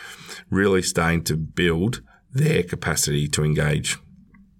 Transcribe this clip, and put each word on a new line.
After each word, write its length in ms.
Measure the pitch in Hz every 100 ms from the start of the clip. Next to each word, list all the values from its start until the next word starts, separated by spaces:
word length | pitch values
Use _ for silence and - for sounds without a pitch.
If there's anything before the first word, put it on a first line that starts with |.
| - - - - -
Really 320 | 95 101 95
starting 420 | 90 - 82 85
to 120 | - 80
build 680 | 78 - 87 82 104 - - - -
their 300 | 131 156 165
capacity 680 | 180 - 85 76 - 73 73
to 160 | 80
engage. 520 | 76 76 73 78 - - - - - - -